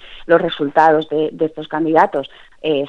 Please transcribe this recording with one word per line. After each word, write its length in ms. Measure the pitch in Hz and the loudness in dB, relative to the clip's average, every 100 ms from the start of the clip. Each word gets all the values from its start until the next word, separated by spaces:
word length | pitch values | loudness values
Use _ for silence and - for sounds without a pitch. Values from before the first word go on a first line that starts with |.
| - - - | -16 -18 0
los 160 | 170 | 0
resultados 640 | 135 - 143 160 160 156 156 | 0 -4 -2 4 4 4 0
de, 220 | 151 156 | -4 -4
de 120 | 160 | -2
estos 240 | 160 - 156 | -6 -6 -10
candidatos, 600 | 156 160 160 196 147 139 - - _ | -6 0 2 2 0 -8 -16 -20 _
eh, 240 | 156 143 | -4 -4